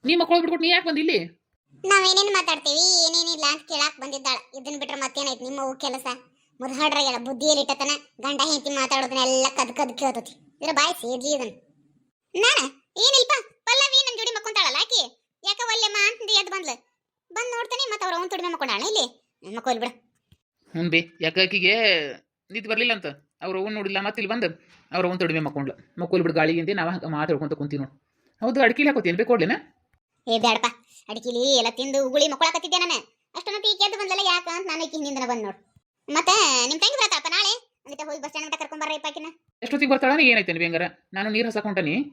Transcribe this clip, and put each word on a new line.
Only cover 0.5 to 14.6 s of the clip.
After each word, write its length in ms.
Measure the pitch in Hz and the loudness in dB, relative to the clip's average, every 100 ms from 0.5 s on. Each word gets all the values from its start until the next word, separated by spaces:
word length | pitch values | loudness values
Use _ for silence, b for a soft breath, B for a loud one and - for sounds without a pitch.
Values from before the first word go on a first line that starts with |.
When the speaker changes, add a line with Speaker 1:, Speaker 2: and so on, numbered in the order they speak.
| 339 | 0
Speaker 1:
ನೀ 60 | 330 | 2
ಯಾಕೆ 140 | 349 339 | 2 2
ಬಂದಿ 140 | 294 | 0
ಇಲ್ಲಿ? 180 | 311 240 170 _ _ _ _ - | 2 0 -2 _ _ _ _ -10
Speaker 2:
ನಾವೇನೇನ್ 480 | 381 392 381 381 403 | 4 4 6 4 2
ಮಾತಾಡ್ತೀವಿ, 520 | 392 339 302 294 294 370 359 330 | 0 0 -2 -2 0 2 2 2
ಏನೇನಿಲ್ಲ 380 | 339 339 320 294 | 0 -2 -2 -2
ಅಂತ 100 | 302 - | -2 -6
ಕೇಳಾಕ್ 320 | 302 294 302 | -2 -2 -2
ಬಂದಿದ್ದಾಳ. 360 | 269 277 262 247 - | -10 -6 -4 -4 -6
ಇದನ್ 260 | 269 262 294 | -14 -10 -8
ಬಿಟ್ರೆ 160 | 262 277 | -8 -4
ಮತ್ತೇನೈತಿ 440 | 269 285 277 254 | -4 -4 -4 -6
ನಿಮ್ಮ 160 | 247 277 | -8 -6
ಅವ್ವ 140 | 269 | -6
ಕೆಲಸ? 320 | 262 285 254 254 - _ _ _ _ | -4 -6 -6 -8 -10 _ _ _ _
ಮುದ್ಹಾಡ್ರಾಗೆಲ್ಲ 580 | 254 262 302 285 277 240 | -8 -2 0 2 0 -2
ಬುದ್ಧಿಯಲ್ಲಿ 440 | 240 254 302 294 | -6 -2 2 2
ಇಟ್ಟತನ 300 | 277 269 277 294 - - | 2 -2 -2 -2 -6 -8
ಗಂಡ 200 | 254 285 | -4 0
ಹೆಂಡತಿ 300 | 294 294 285 | 0 0 -2
ಮಾತಾಡೋದನ್ನೆಲ್ಲ 760 | 285 262 269 254 262 254 262 262 - | -2 0 0 0 0 2 2 2 0
ಕದ್ 180 | 247 240 | -2 -2
ಕದ್ 180 | 269 233 | -4 0
ಕೇಳ್ತತಿ. 340 | 277 233 233 - _ _ | -2 -2 -10 -20 _ _
ಇದ್ರ 120 | 311 | -2
ಬಾಯಿ 220 | 302 311 | 2 2
ಸೇದ್ಲಿ 360 | 349 233 254 269 285 | 0 -6 -4 -2 -2
ಇದನ್. 180 | 233 - _ _ _ _ _ _ _ | -4 -10 _ _ _ _ _ _ _
ನಾನ 260 | 349 466 587 269 - _ - | 2 4 4 0 -8 _ 2
ಏನಿಲ್ಪ, 280 | 480 554 494 571 - _ - | 4 4 4 2 0 _ 0
ಪಲ್ಲವಿ 320 | 508 554 523 539 | 2 4 4 0
ನನ್ 120 | 453 | -2
ಜೋಡಿ 160 | 453 440 | -4 -4
ಮಕ್ಕೊಂತಾಳಲ್ಲ 400 | 440 415 | -4 0